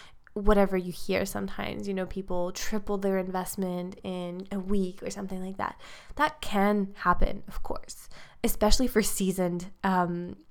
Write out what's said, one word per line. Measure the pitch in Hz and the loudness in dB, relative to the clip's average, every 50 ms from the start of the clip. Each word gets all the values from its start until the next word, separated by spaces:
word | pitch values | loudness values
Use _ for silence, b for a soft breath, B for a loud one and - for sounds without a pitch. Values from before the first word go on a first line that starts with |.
| B B B B - - - | B B B B -16 -12 -8
whatever | 208 196 202 208 202 196 196 196 | 2 4 6 6 8 6 4 2
you | 185 175 180 | 0 -2 -4
hear | 170 - - - 185 190 196 | -6 -6 -2 0 0 0 0
sometimes, | 196 - 202 196 196 - 202 196 - - - 202 202 | -2 -4 -4 -6 -6 -6 -6 -6 -6 -6 -6 -6 -4
you | 190 | -4
know, | 185 185 | -4 -4
people | 185 - 190 190 190 180 180 175 180 | -4 -6 -8 -6 -2 -2 -2 -2 -2
triple | 190 - - - 220 202 208 - 202 196 | -4 -4 -2 -2 -2 0 0 -2 -2 0
their | 202 196 190 | 0 0 0
investment | 190 185 190 185 185 185 - - 196 185 180 180 180 180 185 196 - - | 0 -2 -2 -4 -4 -4 -4 -4 -4 -4 -2 -2 -4 -6 -8 -10 -10 -10
in | 190 185 180 180 175 175 185 196 196 | -8 -6 -6 -6 -8 -8 -10 -8 -8
a | 202 196 | -6 -4
week | 185 190 208 202 185 180 196 196 | 0 2 2 4 2 0 -4 -8
or | 196 190 | -8 -8
something | 196 202 196 190 190 185 | -8 -8 -8 -8 -6 -6
like | 190 190 190 | -6 -8 -6
that. | 196 - - - - B B B B B B B | -6 -6 -6 -6 -10 B B B B B B B
That | - 302 302 - - | 0 0 0 -2 -4
can | - - 214 202 196 208 208 208 196 196 - | -4 0 2 4 4 4 4 2 0 -2 -4
happen, | - - 180 175 - - - 196 - - - | -2 2 2 4 6 4 4 2 -2 -6 -6
of | - - | -4 -4
course, | - - - - - - - - - - B B B B B B B | -2 -2 -4 -6 -8 -10 -14 -16 -16 -16 B B B B B B B
especially | 233 - - 208 214 - - 254 | 0 2 4 6 8 8 8 6
for | 240 - 214 | 6 4 2
seasoned, | 196 - - - 190 185 185 190 180 175 175 175 180 196 - - | 2 2 2 0 0 0 2 2 0 0 -2 -4 -6 -10 -8 -4
um, | - 190 190 180 175 175 175 175 175 185 202 - - - | 0 2 4 4 2 2 0 -4 -6 -8 -10 -14 -16 -14